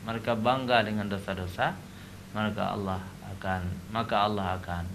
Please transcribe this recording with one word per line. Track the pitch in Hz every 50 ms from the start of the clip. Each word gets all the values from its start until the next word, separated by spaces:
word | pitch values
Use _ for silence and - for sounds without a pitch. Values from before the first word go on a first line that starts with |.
| -
Mereka | 110 113 113 110 - 117 110
bangga | 107 123 123 135 131 123 123 117 107
dengan | 107 107 107 101 101
dosa-dosa, | 101 95 98 - 95 90 92 90 - - 127 151 190 - - - - - - - - - - -
maka | - 104 107 107 104 101 98 95
Allah | 95 104 101 95 92 92 92 95 - - - 98 98
akan, | 92 - 95 92 92 90 90 92 92 - -
maka | 110 117 113 110 113 104 101 107
Allah | 107 101 95 90 92 90 92
akan | - 87 85 87 92